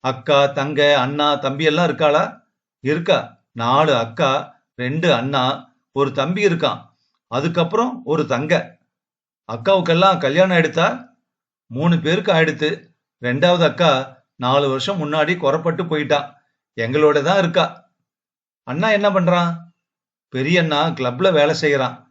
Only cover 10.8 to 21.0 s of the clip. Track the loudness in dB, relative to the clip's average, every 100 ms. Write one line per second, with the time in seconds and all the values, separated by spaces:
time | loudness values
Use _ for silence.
10.8 | -2 -2 -14 _ _ _ _ _ _ -4
11.8 | 0 0 0 -2 2 2 2 0 -4 -4
12.8 | _ _ _ _ -4 2 2 4 2 2
13.8 | 2 2 -2 -14 _ _ 0 2 2 -2
14.8 | -4 -4 -4 -2 0 0 0 0 -2 -4
15.8 | -4 -4 0 -2 -2 _ _ _ _ -8
16.8 | -2 2 4 4 0 0 2 0 -2 -6
17.8 | _ _ _ _ _ _ _ _ -10 -4
18.8 | 0 0 2 2 2 0 0 -4 -14 _
19.8 | _ _ _ _ _ -6 0 0 2 0
20.8 | 0 -2